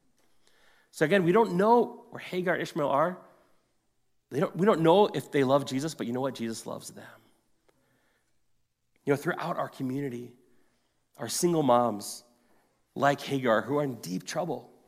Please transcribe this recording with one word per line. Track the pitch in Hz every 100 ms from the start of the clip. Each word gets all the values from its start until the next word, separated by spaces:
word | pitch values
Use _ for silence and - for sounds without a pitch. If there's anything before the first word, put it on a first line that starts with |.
| _ _ _ _ _ _ _ _ _
So | -
again, | 151 196
we | 170
don't | 202 220
know | 175 208 240 240 - -
where | -
Hagar | - 185 180
and | 160
Ishmael | 165 165 139
are. | 139 165 185 - _ _ _ _ _ _ _ _ _ -
They | 127
don't, | 185 170
we | 202
don't | 160
know | 160 190 208
if | 151 -
they | 147
love | 131 139
Jesus, | 131 131 156
but | - 113
you |
know | 127
what? | 135
Jesus | 120 117 110 -
loves | 113 -
them. | 95 - - _ _ _ _ _ _ _ _ _ _ _ _ _ _ _ _ _ _
You | -
know, | 139
throughout | 170 165 160 147
our | 135
community, | - 131 135 139 120 120 - _ _ _ _ _ _ _ -
our | 113
single | - 175 165
moms, | 135 120 120 101 - - _ _ _ _ _ _ _
like | - 139 139
Hagar, | - 139 127 110
who | 110 147
are |
in | 143 110
deep | - 92
trouble, | - 160 170 123 - _